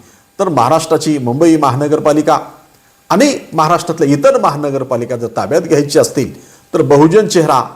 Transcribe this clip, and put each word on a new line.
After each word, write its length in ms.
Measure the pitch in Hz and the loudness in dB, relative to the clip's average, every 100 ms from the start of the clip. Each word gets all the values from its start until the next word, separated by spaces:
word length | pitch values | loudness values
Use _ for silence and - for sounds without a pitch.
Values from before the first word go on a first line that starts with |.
| - _ _ - | -20 _ _ -6
तर 100 | 190 | -2
महाराष्ट्राची 680 | 143 120 160 - 156 156 147 | 0 2 0 0 -2 -2 -4
मुंबई 400 | 120 127 170 160 | -2 0 2 2
महानगरपालिका 840 | 143 127 147 147 135 147 151 147 - - _ _ _ _ - | 2 0 -2 0 0 0 0 0 -2 -20 _ _ _ _ -4
आणि 300 | 170 285 254 - | 0 2 0 -6
महाराष्ट्रातल्या 540 | 156 156 170 - 247 139 | -2 0 0 -2 -2 0
इतर 320 | 143 269 262 | 2 2 2
महानगरपालिका 800 | 190 147 147 135 123 123 120 120 | 0 -2 -4 -6 -4 -6 -6 -6
जर 100 | 117 - | -6 -6
ताब्यात 240 | 101 151 | -2 -2
घ्यायची 380 | 170 151 143 151 | 0 0 0 0
असतील, 520 | 120 - 107 - - - _ | 0 -2 -6 -8 -20 -20 _
तर 80 | 170 | -2
बहुजन 460 | 135 143 160 202 208 | 2 4 4 4 2
चेहरा, 360 | 180 156 135 113 | 0 2 0 -2